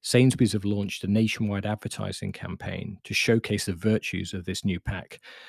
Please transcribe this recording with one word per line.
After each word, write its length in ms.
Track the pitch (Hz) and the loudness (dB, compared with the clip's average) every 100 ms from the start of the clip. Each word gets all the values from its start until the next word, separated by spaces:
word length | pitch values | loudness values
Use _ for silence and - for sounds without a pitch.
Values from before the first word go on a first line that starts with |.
Sainsbury's 520 | - 123 127 - 113 | 4 6 6 6 2
have 120 | 107 101 | 2 0
launched 380 | 104 101 - | -2 -4 -4
a 40 | 95 | 0
nationwide 580 | 104 110 - 107 101 104 | 2 2 0 -2 -2 -4
advertising 680 | 104 - - 98 98 101 | -4 -6 -6 -6 -6 -8
campaign 680 | - 92 90 - 92 - 98 | -8 -10 -8 -8 -8 -8 -12
to 100 | - | -6
showcase 520 | 95 - 113 - 104 - | 0 4 4 2 -2 -2
the 80 | |
virtues 600 | 85 107 110 - 92 90 | 0 2 2 0 -6 -4
of 100 | 95 | -6
this 220 | 87 92 101 | -6 -2 -2
new 140 | 87 | -2
pack 400 | - 98 - - - - | -2 -6 -8 -18 -20 -20